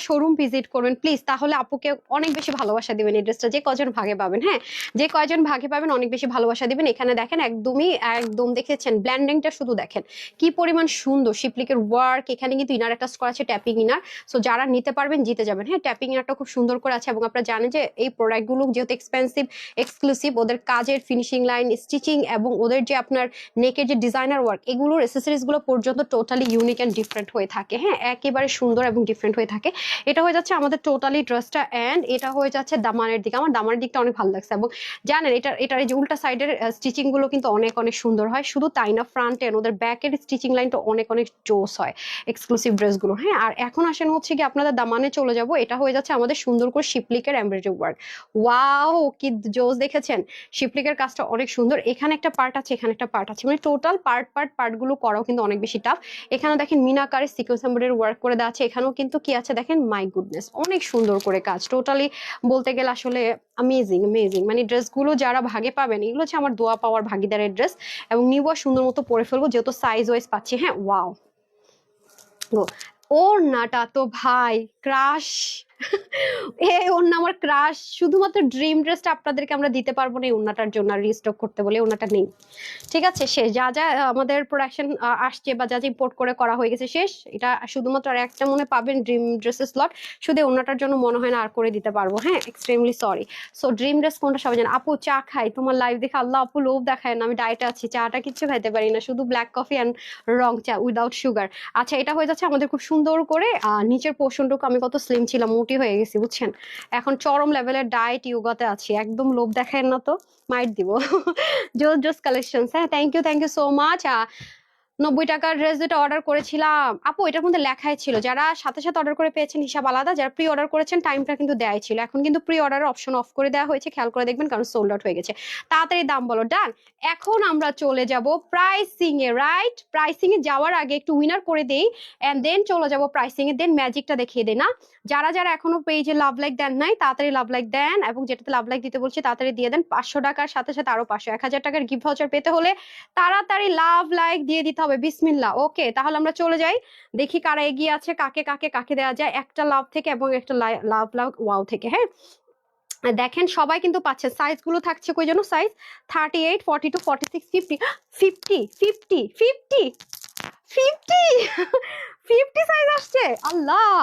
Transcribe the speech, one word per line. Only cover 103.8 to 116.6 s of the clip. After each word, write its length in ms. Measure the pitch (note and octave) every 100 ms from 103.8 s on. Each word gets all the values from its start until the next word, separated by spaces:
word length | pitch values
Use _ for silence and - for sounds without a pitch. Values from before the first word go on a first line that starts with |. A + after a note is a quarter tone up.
নিচের 300 | A3 B3 D#4
পোর্শনটুকু, 500 | C#4+ C4+ C4 C4+ C4+ C4
আমি 140 | B3
কত 160 | B3 C4+
স্লিম 260 | - A#3+ A#3
ছিলাম, 240 | B3+ A3+ A3+
মোটি 120 | A3+ C4
হয়ে 140 | A#3+ G3+
গেছি, 160 | A3 G#3
বুঝছেন? 260 | A3+ - A3+ - - - -
এখন 220 | A#3+ C4 C4+
চরম 260 | D4+ C#4+ D4 C#4+
লেভেলের 280 | B3 C4+ B3
ডায়েট 340 | A#3 A#3 A#3+ B3
ইয়োগাতে 400 | A#3+ A3+ A3+ A#3
আছি। 160 | G3+ - G#3
একদম 240 | A3 A3+ C4+ B3
লোভ 120 | A#3 A3
দেখায়েন 280 | B3 C#4 C4
না 60 | C4 -
তো, 60 | F4 _ _ -
মাইট 200 | B3 B3 G3+
দিব। 120 | F#3 A3
<laughs> 420 | C#4 F#4+ D#4+ E4+ D5+ C#5 G4+ A#3+
জোস 180 | D4+ D#4
জোস 140 | D4+ D#4 C#4+
কালেকশনস, 440 | B3+ B3 B3 A#3+ D#4+
হ্যাঁ, 120 | E4
thank 220 | D#4 D4 E4
you, 60 | D#4
thank 140 | D4+
you 80 | D#4 -
so 60 | C#4+ C#4+
much। 220 | D4+ F4 D4+
আহ, 200 | A#3 A3+ - - - _ _ _ -
নব্বই 260 | D4+ C4+ D#4+
টাকার 280 | D#4 D#4+ D#4+
ড্রেস 200 | D#4 D4+
যেটা 180 | D#4+ D#4+
অর্ডার 240 | C#4+ D4+
করেছিলাম, 680 | D4+ D4 D4 D4+